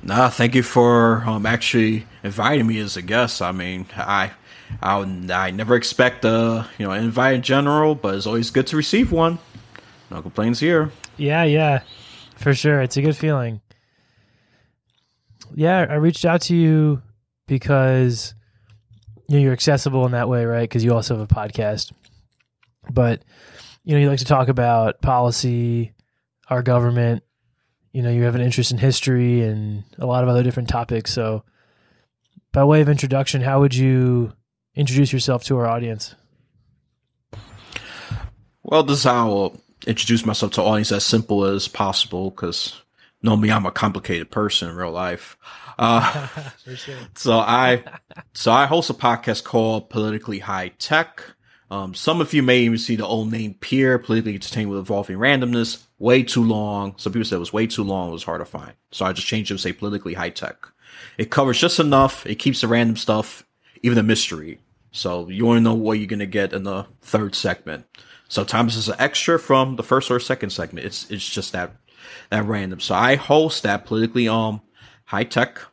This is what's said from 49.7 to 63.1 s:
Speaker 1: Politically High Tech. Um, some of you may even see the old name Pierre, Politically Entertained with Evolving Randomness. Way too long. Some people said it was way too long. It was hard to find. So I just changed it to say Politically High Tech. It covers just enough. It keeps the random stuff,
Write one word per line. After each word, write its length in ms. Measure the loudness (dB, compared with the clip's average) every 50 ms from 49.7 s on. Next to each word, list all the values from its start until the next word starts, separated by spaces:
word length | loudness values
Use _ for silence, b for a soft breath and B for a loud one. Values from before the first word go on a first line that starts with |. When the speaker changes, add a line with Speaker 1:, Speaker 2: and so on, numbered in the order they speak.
| -2 -4 -6 _
Speaker 1:
Politically 480 | -6 -4 -4 -4 -6 -6 -8 -10 -10 -10
High 280 | -8 -8 -6 -6 -8 -10 _ _
Tech. 440 | -4 0 0 0 0 -2 _ -20 -20 -20 -20 b b b b b b b
Um, 240 | -8 -8 -8 -8 -10
some 260 | -4 -2 0 0 0
of 140 | 0 0 2
you 80 | 2
may 160 | 4 4 4 4
even 160 | 4 2 0
see 200 | -2 -2 -4 -4
the 100 | -4 -2
old 260 | -4 -2 -2 -2 -4
name 220 | -4 -6 -6 -8 -10
Pierre, 440 | _ -6 -2 0 2 2 2 2 0
Politically 360 | 0 0 -2 0 0 -2 -6
Entertained 340 | -8 -10 -8 -6 -4 -4 -4
with 100 | -6 -8
Evolving 380 | -4 -4 -4 -4 -4 -6 -6
Randomness. 600 | 0 2 2 2 2 0 -2 0 -2 -2 -4 -6 -12 _ _ _ _
Way 240 | 2 4 4 4 4
too 180 | 2 0 2 2
long. 500 | 2 2 0 -2 -4 -4 -6 -6 -8 -10 -8
Some 140 | -10 -6 -4
people 100 | -4 -4
said 120 | -4 -4
it 20 | -6
was 140 | -6 -4
way 140 | -2 -2 -2
too 160 | -2 -2 -4 -4
long. 240 | -4 -4 -4 -6 -6
It 20 |
was 120 | -10 -10 -8
hard 160 | -8 -8 -8
to 20 | -8
find. 280 | -12 -14 -16 -16 -16 -20 _ _ _
So 160 | -8 -4 -4
I 60 | -4 -4
just 120 | -4 -6
changed 240 | -4 -4 -4 -4 -4
it 40 | -6
to 40 | -6
say 140 | -6 -8
Politically 400 | -6 -6 -8 -6 -6 -6 -8 -8 -8
High 140 | -6 -8 -8
Tech. 360 | -8 -10 -12 -12 -12 _ -20 -20 B B B B B B B B B
It 140 | B -6 -2
covers 280 | 0 2 2 2 2 2
just 200 | 2 2 2 2
enough. 480 | 2 4 6 6 4 4 2 -6 -8
It 80 | -8 -8
keeps 260 | -2 -2 -2 0 0
the 80 | 0 0
random 280 | 2 2 2 2 0
stuff, 500 | -2 -2 -2